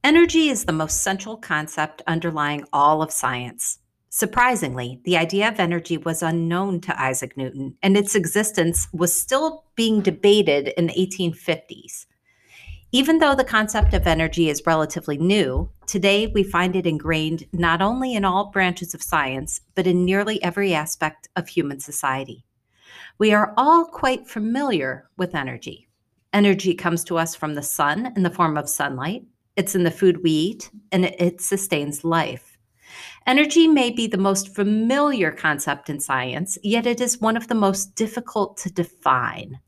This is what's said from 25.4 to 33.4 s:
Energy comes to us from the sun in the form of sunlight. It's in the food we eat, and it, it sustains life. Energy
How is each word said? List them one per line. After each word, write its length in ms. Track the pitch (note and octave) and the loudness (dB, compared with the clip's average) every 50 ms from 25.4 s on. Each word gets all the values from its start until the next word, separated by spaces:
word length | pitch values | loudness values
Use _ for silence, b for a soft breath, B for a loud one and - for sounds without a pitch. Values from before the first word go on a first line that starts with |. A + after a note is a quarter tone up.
| C3+ C3 B2 A2+ - C3 - - _ _ _ _ _ _ _ _ _ _ | -6 -6 -10 -10 -12 -14 -16 -16 _ _ _ _ _ _ _ _ _ _
Energy 420 | - G#3 G3+ G3+ F#3+ F#3 F#3 F#3+ E3+ | 2 4 6 6 4 4 2 -2 -2
comes 300 | F3 - F3 E3+ E3 - | 0 0 -2 -2 -2 -2
to 140 | - F3 E3 | -2 -2 -2
us 160 | E3 E3 - | -2 -2 -4
from 200 | - - D3+ D3+ | -8 -8 -6 -6
the 80 | C#3+ | -6
sun 500 | C#3+ - - - D3 C#3+ D3+ G3 A#3+ C4 A#3+ | -6 -6 -2 0 0 0 0 -2 -4 -4 0
in 60 | G3+ | 0
the 80 | F3+ F3 | 0 0
form 260 | F3 - F3 D#3+ D3+ | 2 2 0 0 2
of 120 | - F3 - | -2 -4 -4
sunlight. 560 | - - C#3+ C#3+ C#3 B2+ C3 D#3+ G#3 B3+ - _ _ _ _ _ _ | -4 -4 -4 -4 -4 -6 -6 -6 -8 -8 -12 _ _ _ _ _ _
It's 180 | - F3+ - - | -4 -4 -2 0
in 100 | F#3 F3 | 2 0
the 60 | E3 | 0
food 320 | E3 - G3 F#3 E3+ F3 | 0 4 4 4 4 4
we 80 | F3+ E3 | 0 0
eat, 400 | D#3+ D#3 D#3+ G3 A3+ - - - - - _ _ | 2 2 0 -2 -4 -8 -16 -20 -20 -20 _ _
and 140 | - F3+ F3+ | 0 0 0
it, 100 | - - - | 0 0 0
it 220 | F3 F3 F3 - | -2 -2 -2 -4
sustains 640 | - - G3 F#3+ F#3+ - F3 D3 C#3+ D3 D3 - - | -6 -4 -4 -4 -2 -2 -2 -2 -2 -4 -6 -4 -2
life. 540 | E3 E3 E3+ D3+ - B2 B2 _ _ _ _ _ _ B B B B B B B B B B B | 0 0 0 0 -2 -6 -12 _ _ _ _ _ _ B B B B B B B B B B B
Energy 420 | B3 B3+ C#4+ | 0 2 2